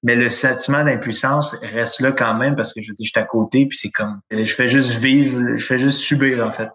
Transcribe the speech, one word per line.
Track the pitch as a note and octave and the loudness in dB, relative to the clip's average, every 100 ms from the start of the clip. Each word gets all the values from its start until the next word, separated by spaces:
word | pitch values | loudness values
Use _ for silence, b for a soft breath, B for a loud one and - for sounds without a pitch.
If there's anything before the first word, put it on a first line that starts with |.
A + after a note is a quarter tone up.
Mais | A#2+ | 2
le | A#2+ A#2+ | 2 2
sentiment | - C3 B2+ - C#3+ | 0 0 0 0 0
d'impuissance | D3+ A#2+ - G#2+ C3+ D3 D3 - | 2 0 -4 -4 0 0 -2 -6
reste | A2 A2 A#2 - | -8 -4 -4 0
là | C3+ | 0
quand | C3 A#2 | 2 0
même | A2 C3+ | 0 0
parce | C3+ A2 | 0 -4
que | - | -6
je, | G#2+ G2+ | -12 -10
je | A2 | -8
suis | - | -6
à | |
côté | A2 A2+ A2 C3 C#3 | -2 0 2 2 2
puis | - | 0
c'est | - | -8
comme, | - G#2+ G2+ _ | -4 -6 -8 _
je | G#2+ A2 | -4 -2
fais | - B2 | 0 2
juste | C3+ B2+ A2+ | 4 2 0
vivre, | C3 C3+ C3+ B2 A#2+ A2+ | 4 4 4 0 -2 -2
je | |
fais | - B2+ | -2 2
juste | C3+ C3 | 2 0
subir | - C#3+ C3+ B2 | 0 2 2 2
en | A2+ | -2
fait. | - A2 | -4 -8